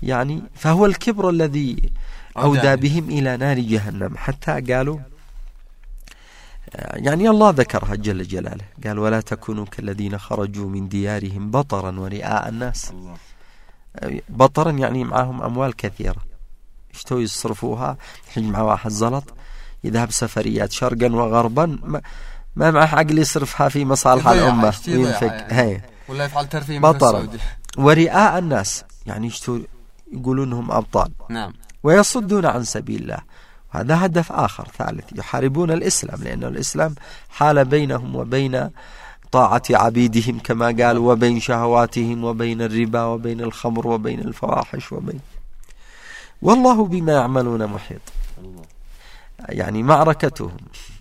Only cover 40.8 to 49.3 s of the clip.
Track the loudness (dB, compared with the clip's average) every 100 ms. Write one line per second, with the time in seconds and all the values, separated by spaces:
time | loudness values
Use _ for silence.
40.8 | 4 4 4 6 4 2 0 0 4 4
41.8 | 4 0 -4 -2 -4 -2 -4 -2 -2 0
42.8 | 0 0 -2 -2 -4 -6 -6 -4 -4 -2
43.8 | -2 -2 -2 -6 -8 -6 -2 -2 -4 -8
44.8 | -10 -10 -10 -10 -12 -16 -14 -16 -18 -20
45.8 | -20 -20 -20 -20 -20 -2 4 6 6 6
46.8 | 2 0 2 2 4 0 0 -2 -4 -6
47.8 | -10 -16 -8 -6 -6 -10 -14 -18 -20 -20
48.8 | -20 -20 -20 -20 -20